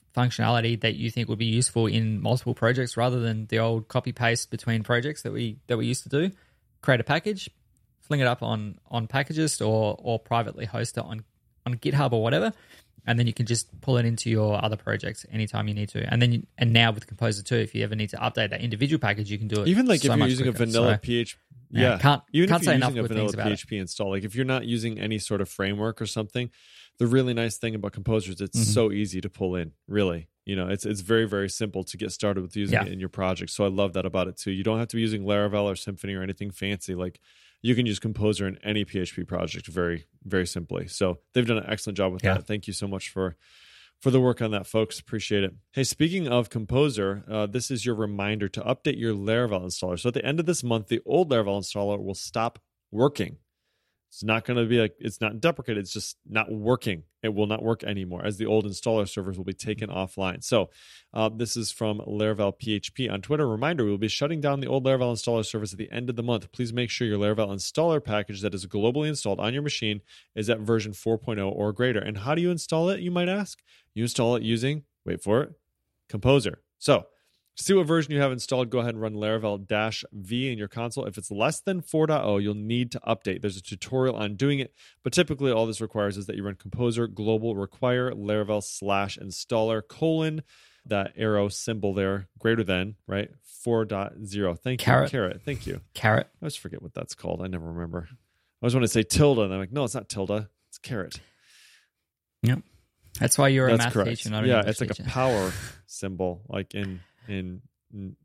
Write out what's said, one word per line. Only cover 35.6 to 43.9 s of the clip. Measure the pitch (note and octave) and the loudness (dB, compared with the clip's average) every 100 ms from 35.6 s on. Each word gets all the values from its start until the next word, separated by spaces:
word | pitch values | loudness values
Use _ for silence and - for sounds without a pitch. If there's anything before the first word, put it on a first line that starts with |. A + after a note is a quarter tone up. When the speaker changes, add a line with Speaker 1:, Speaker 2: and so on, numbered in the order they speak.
Speaker 2:
or | G2+ | 0
Symfony | F#2 - F#2+ G2 F#2+ | -2 -8 -10 -8 -6
or | |
anything | F#2+ F#2+ G2+ | -6 -6 -8
fancy. | - G2 G2+ - | -6 -4 -4 -6
Like, | F2+ F2+ - _ _ _ _ | -6 -6 -8 _ _ _ _
you | A#2+ | 2
can | A#2+ A#2+ | 2 2
use | G2+ | 0
Composer | A2 G#2+ G#2+ F#2+ G2 | -4 0 0 2 -2
in | F#2+ | -4
any | G#2 G#2+ | -4 -2
P | G2 G2 | -2 -4
H | F2+ | -4
P | - | -6
project | E2+ F2 E2+ E2+ E2+ | -6 -4 -4 -6 -8
very, | E2+ F2 E2+ - _ | -4 -2 -2 -8 _
very | F#2+ F#2+ F2+ | -2 0 0
simply. | F#2 E2+ F2+ F2+ | -4 -6 -6 -6
So | - F#2+ E2+ _ | -2 0 0 _
they've | B2+ A#2+ | 0 2
done | A2+ | 0
an | - | 0
excellent | G#2+ - G2 | -6 -4 0
job | F#2+ | 0
with | F2+ | 2
Speaker 1:
Yeah. | G2 | 0
Speaker 2:
that. | F#2+ - | 0 -2
Thank | G#2+ - | -6 -6
you | |
so | F#2+ G2+ | -6 -4
much | F#2+ - | -6 -6
for, | F#2+ F#2 E2+ _ - - - - | -2 -2 -4 _ -20 -20 -20 -20